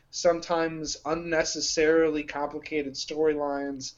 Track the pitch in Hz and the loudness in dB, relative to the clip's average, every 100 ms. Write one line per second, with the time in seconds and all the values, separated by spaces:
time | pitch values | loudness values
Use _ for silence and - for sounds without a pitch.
0 | _ - 175 170 165 170 165 160 151 - | _ 0 2 2 0 0 0 -2 -8 -6
1 | 143 165 170 160 160 156 143 - 156 165 | -4 -4 0 0 0 -2 -2 2 6 6
2 | 160 151 147 143 147 156 - 156 139 135 | 6 2 -4 -4 -4 -6 -6 -4 -4 -6
3 | - 151 156 147 147 143 143 139 131 | -6 0 2 2 0 -2 -4 -6 -10